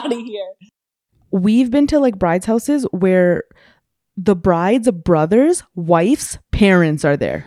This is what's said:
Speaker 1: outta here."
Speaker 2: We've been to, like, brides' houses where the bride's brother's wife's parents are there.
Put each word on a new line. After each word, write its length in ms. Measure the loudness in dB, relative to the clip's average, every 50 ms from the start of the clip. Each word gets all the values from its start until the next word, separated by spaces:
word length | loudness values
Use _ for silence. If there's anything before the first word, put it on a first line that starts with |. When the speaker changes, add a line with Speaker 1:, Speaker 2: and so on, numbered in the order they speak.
| -2
Speaker 1:
outta 100 | -2 -6
here." 380 | -8 -10 -12 -12 -14 -14 -14 -18 _ -20 -20 _ _ _ _ _ _ _ _ _ _ _ _
Speaker 2:
We've 380 | -4 -2 0 2 2 2 2 2
been 180 | 2 0 2
to, 120 | 2 2 2
like, 180 | 2 0 0
brides' 280 | 0 -2 0 0 -2 -2
houses 400 | -2 -2 -2 -2 -2 -2 -2 -2 -4
where 520 | -4 -2 0 2 4 4 4 2 2 -2 -4 _ _ _ _ _ _ _ _ _ _ _ _ _ -14 -4
the 140 | 0 0 0
bride's 560 | 0 0 0 0 0 0 0 0 0 0 0
brother's 720 | -2 -2 0 0 2 2 2 2 2 2 2 2 0 -2 -6 _ -12
wife's 640 | -6 0 2 2 2 2 2 0 -2 -4 -8 -14 -16 _ _
parents 540 | 0 2 4 4 4 4 2 2 0 -2 0
are 100 | 0 0
there. 300 | 0 -2 -4 -6 -8 -12